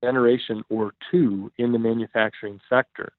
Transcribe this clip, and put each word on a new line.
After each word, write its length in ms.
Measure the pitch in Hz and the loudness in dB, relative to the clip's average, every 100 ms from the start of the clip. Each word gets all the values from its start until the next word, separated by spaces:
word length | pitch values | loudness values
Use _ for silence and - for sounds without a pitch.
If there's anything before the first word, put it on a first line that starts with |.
generation 600 | 120 127 120 123 - 110 - | 0 2 4 2 0 -8 -6
or 240 | 113 107 - - | -4 -4 -8 -2
two 400 | 180 143 98 101 _ | 2 2 0 -8 _
in 160 | 120 | -2
the 60 | 120 | 0
manufacturing 800 | 113 113 113 117 110 - 107 101 _ | 0 -2 -2 -2 -2 -2 -14 -14 _
sector. 440 | 127 127 - - | 0 0 -6 -14